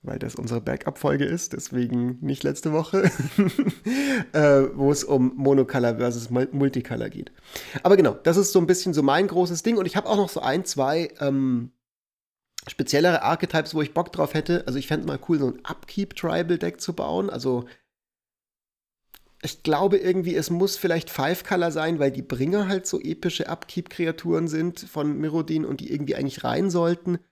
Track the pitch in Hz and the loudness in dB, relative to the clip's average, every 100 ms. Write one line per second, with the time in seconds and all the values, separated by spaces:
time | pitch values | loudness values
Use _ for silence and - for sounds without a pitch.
0 | - - 120 - 120 117 - 131 - 139 | -8 -8 -8 -6 -6 -4 -4 -4 -4 -4
1 | - 143 139 170 - - - 123 123 120 | -2 0 0 -2 -6 -10 -6 -4 -2 0
2 | 120 123 147 139 139 139 160 156 156 196 | -2 -4 -6 -4 -4 -4 -2 -2 0 2
3 | 196 - 143 - 190 - 226 - 202 262 | 2 2 -4 2 2 2 -2 -2 -4 -2
4 | 277 254 - 156 147 139 135 - 139 143 | 0 0 0 2 6 6 4 2 0 2
5 | - 139 127 131 139 139 127 135 120 113 | 2 2 2 2 4 4 4 2 0 2
6 | 123 120 113 120 131 143 139 131 - 120 | -2 -2 -4 -2 0 0 0 0 -6 -6
7 | 110 - - - - - - - 180 196 | -6 -10 -16 -16 -16 -14 -12 -2 6 8
8 | 151 - - 170 196 190 170 180 190 156 | 6 4 2 4 6 4 4 2 2 2
9 | 139 147 196 170 180 170 - 233 185 196 | 4 4 4 2 0 0 0 0 0 -2
10 | 208 208 190 - 120 147 190 143 135 156 | 0 2 2 0 0 -2 -2 -2 0 0
11 | 165 - 143 139 131 123 120 _ _ _ | -2 -4 0 2 2 0 -2 _ _ _
12 | _ _ _ _ _ - - - 151 143 | _ _ _ _ _ -16 -16 -6 0 4
13 | 170 165 120 165 180 160 156 156 151 - | 4 4 0 0 0 -2 -2 -2 -2 -2
14 | 165 - 151 156 151 175 170 131 131 151 | -4 -2 -2 -2 0 -2 -2 -6 -2 -4
15 | 151 139 - 160 135 - - 160 - - | -2 -8 0 0 0 -4 -12 -14 -10 -6
16 | 196 - 165 160 170 170 175 - - 170 | -6 -4 -4 -2 0 -2 -2 -6 -8 -6
17 | 147 170 196 - 131 123 120 - _ _ | -2 -2 -2 -4 -2 -2 -4 -16 _ _
18 | _ _ _ _ _ _ _ _ _ _ | _ _ _ _ _ _ _ _ _ _
19 | _ - _ _ 151 - - 151 196 190 | _ -20 _ _ -12 -6 -2 2 4 2
20 | 185 185 175 165 151 170 196 - 185 165 | 2 0 0 -2 -2 0 0 0 0 -2
21 | 160 - 139 180 - 185 170 151 160 165 | -2 -4 -2 -2 -2 0 0 0 -2 2
22 | 139 135 - - 139 202 196 196 185 - | 0 0 -6 -2 0 0 0 -2 -2 -6
23 | - 160 180 - - 165 - - 175 - | -6 -4 -4 -4 -6 -6 -8 -8 -8 -4
24 | 165 165 170 165 165 156 175 170 - - | -4 -2 -2 0 0 -2 -2 -4 -10 -4
25 | 147 143 156 160 160 156 156 139 - 151 | -2 -2 -2 -2 0 -2 -2 -6 -4 -4
26 | 143 - 139 - 127 127 190 175 170 175 | -2 -2 -4 -4 -4 0 0 2 2 0
27 | - 175 _ | -2 -4 _